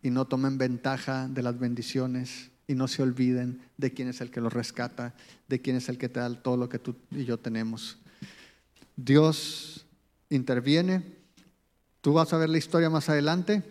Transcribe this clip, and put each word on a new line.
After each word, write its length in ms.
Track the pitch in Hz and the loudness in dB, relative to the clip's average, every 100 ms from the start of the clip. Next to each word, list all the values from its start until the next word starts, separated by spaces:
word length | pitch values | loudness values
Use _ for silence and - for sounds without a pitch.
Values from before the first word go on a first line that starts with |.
Y 80 | 135 | 0
no 160 | 123 131 | 0 0
tomen 320 | 131 135 135 | 0 0 0
ventaja 680 | 127 120 131 135 - 131 131 | -2 -2 -2 -4 -4 -4 -4
de 160 | 131 | -4
las 160 | 123 120 | -4 -2
bendiciones 880 | 123 120 117 135 127 127 127 - - _ _ | -2 -4 -4 -2 -2 -4 -6 -10 -18 _ _
y 60 | |
no 140 | 131 131 | -2 -2
se 160 | - | 0
olviden 580 | 135 127 127 127 123 123 - _ | 0 2 2 2 0 -6 -14 _
de 160 | 131 | -4
quién 140 | 127 127 | -4 -8
es 120 | 123 | -8
el 120 | 120 | -8
que 100 | 123 | -4
los 100 | 117 | -2
rescata, 640 | 120 113 - 123 - 120 - - - _ | -2 -6 -6 -8 -6 -10 -10 -20 -20 _
de 140 | 131 | -4
quién 140 | 127 127 | 0 -2
es 140 | 123 | -2
el 100 | 123 | -6
que 100 | 123 | -6
te 100 | 123 | -4
da 220 | 123 120 | -4 -4
todo 160 | - 123 | -2 0
lo 120 | 120 | 0
que 100 | 123 | -4
tú 160 | - 120 _ | -8 -12 _
y 120 | 143 | -8
yo 140 | 123 117 | -4 -4
tenemos. 640 | 117 113 113 113 - - - - - - - _ _ _ - - | -4 -4 -4 -6 -10 -14 -20 -20 -20 -20 -20 _ _ _ -20 -12
Dios 880 | 123 139 156 151 - - - - - _ _ _ _ | 6 8 8 4 -4 -10 -12 -16 -20 _ _ _ _
interviene. 720 | 135 127 123 127 156 180 185 175 - _ _ _ _ _ _ _ _ | -2 0 0 4 2 4 0 -2 -16 _ _ _ _ _ _ _ _
Tú 120 | - | 4
vas 200 | 156 156 | 4 4
a 40 | 165 | 4
ver 120 | 160 | 2
la 80 | 160 | 2
historia 320 | - 175 165 | 2 2 4
más 200 | 160 147 | 2 2
adelante. 540 | 151 147 175 180 208 - | 2 2 0 2 0 0